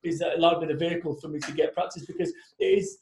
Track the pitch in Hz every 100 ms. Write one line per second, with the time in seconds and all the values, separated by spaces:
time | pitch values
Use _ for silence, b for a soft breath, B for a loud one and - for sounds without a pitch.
0 | 170 165 170 170 165 170 160 143 170 170
1 | 165 - 151 151 151 147 147 - - -
2 | - - 180 - B _ 190 196 180 -